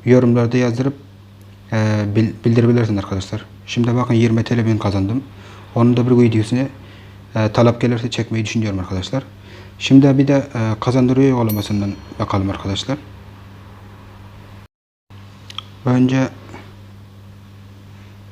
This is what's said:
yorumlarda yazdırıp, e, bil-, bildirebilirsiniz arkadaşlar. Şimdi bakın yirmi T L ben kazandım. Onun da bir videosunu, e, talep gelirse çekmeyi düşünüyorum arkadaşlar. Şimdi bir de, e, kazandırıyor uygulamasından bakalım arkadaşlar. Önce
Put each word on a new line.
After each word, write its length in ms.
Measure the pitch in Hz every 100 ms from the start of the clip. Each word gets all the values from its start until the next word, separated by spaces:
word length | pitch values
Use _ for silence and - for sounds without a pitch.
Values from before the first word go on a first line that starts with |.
| 120
yorumlarda 520 | 127 120 120 117 127
yazdırıp, 360 | 123 117 135 - - - - - - - -
e, 340 | 110 107 107 104 107
bil-, 180 | 113 - 120
bildirebilirsiniz 540 | 117 117 120 110 98
arkadaşlar. 460 | 92 95 - 107 - - -
Şimdi 280 | 120 117 120
bakın 180 | 120
yirmi 300 | 117 117 113
T 140 | 110 117
L 80 | 110
ben 120 | 104
kazandım. 460 | 104 98 98 127 - - - - - 120
Onun 220 | 120 120
da 120 | 120
bir 140 | 120
videosunu, 360 | 120 113 104 123 135 - - - - - - 110
e, 160 | 107
talep 300 | 120 120 120
gelirse 300 | 120 117 117
çekmeyi 340 | - 110 110 107
düşünüyorum 340 | 117 107 98
arkadaşlar. 440 | 92 95 - 131 - - - - - -
Şimdi 380 | - 135 139 135
bir 100 | 139
de, 200 | 139 - 117
e, 240 | 113 110
kazandırıyor 480 | 127 127 127 131 135
uygulamasından 680 | 123 113 104 101 101 101 - - -
bakalım 300 | 104 101 95
arkadaşlar. 480 | 95 95 95 - 135 - - - - - - - - - - - - - - - - - _ _ _ _ - - - - - - - 120
Önce 440 | 127 127 131 131 - - - - - - - - - - - - - - - - - - - -